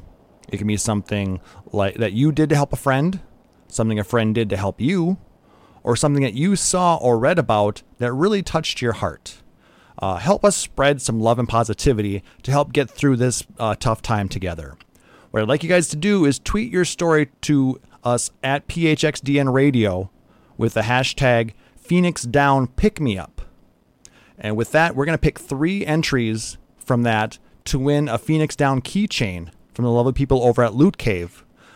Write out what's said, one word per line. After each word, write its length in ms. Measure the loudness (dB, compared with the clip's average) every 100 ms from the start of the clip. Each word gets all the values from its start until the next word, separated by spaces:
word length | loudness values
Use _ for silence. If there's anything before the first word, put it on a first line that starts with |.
| -20 -20 _ _ -12
It 100 | -6
can 80 | -2
be 100 | -2
something 640 | -2 -2 -2 -4 -4 -6 -10 -20 -8
like 220 | -2 -2
that 180 | 0 -2
you 180 | 2 0
did 200 | 2 2
to 60 | 2
help 180 | 0
a 20 | -2
friend, 440 | 0 0 0 -4 -12 _ _ _ _
something 300 | -4 -2 -2
a 60 |
friend 300 | 0 0 0
did 160 | 0 -2
to 60 | -2
help 240 | -4 -2
you, 340 | -2 0 -2 -4 -8 _ _ _ _ -10
or 140 | -4 0
something 260 | 2 2
that 120 | 0
you 220 | 0 0 0
saw 400 | 0 0 2 2
or 220 | 2 2
read 200 | 2 0
about 440 | 2 2 0 -2 -14 _
that 140 | -4
really 300 | 0 0 0
touched 400 | -2 -4 -4 -4
your 100 | -4
heart. 500 | -2 -6 -8 -16 -20 -20 _ _ _ _ -8
Uh, 180 | -6 -4
help 280 | 0 2
us 120 | 2 0
spread 440 | -4 0 2 2
some 200 | -2 0
love 180 | 0 0
and 100 | 0
positivity 720 | 0 0 0 0 2 -2 -6 -10 -12
to 80 | -2
help 220 | 0 0
get 180 | -2 -2
through 260 | 0 0 2
this, 280 | 0 -2 -8 -6
uh, 160 | -4 -2
tough 240 | -2 -4
time 260 | -2 -2 -2
together. 480 | -4 -6 -8 -12 -18 -20 _ _ -20 _
What 120 | -4
I'd 60 | 0
like 140 | -2
you 60 | 2
guys 180 | 0 0
to 80 | -2
do 280 | 0 4 4
is 120 | 2
tweet 320 | -2 -2 -2
your 140 | -2
story 460 | -2 -2 2 2 2 _
to 380 | 0 2 2 -2 -12 -6
us 260 | -2 -2 -2 -6
at 240 | -4 -4 -4
P 200 | 0 2
H 180 | 2
X 160 | 0 -2
D 180 | 0 2
N 100 | 2
Radio 640 | 4 4 4 2 0 -6 -12 _ _ _ -4
with 160 | -2
the 80 | 0
hashtag 720 | 0 0 0 0 2 2 0 -8 _ _
Phoenix 480 | 0 2 2 0
Down 420 | -2 2 4 2 0
Pick 340 | 0 0 0
Me 160 | -2 -2
Up. 240 | -6 -12 -14 -18 _ _ _ _ _ _ _ -10
And 180 | -4 -2
with 160 | 0
that, 220 | 2 2
we're 120 | 0 0
gonna 120 | 0
pick 200 | 0 -2
three 480 | -8 -2 0 0 -2
entries 720 | -2 0 0 0 -2 -6 -14 _ _
from 280 | -2 0
that 340 | 2 0 -2 -6 _ _
to 140 | -8 -2
win 300 | 0 0 0
a 100 | -4
Phoenix 360 | -2 0 0 0
Down 260 | 0 0
keychain 640 | -2 -2 -2 -2 -4 -4 -12 -16 _
from 120 | -4
the 60 | 0
lovely 220 | 2 2
people 300 | 0 0 2
over 200 | 4 4
at 120 | 2
Loot 240 | 4 2 2
Cave, 460 | -2 -2 -6 -12 _ _ -20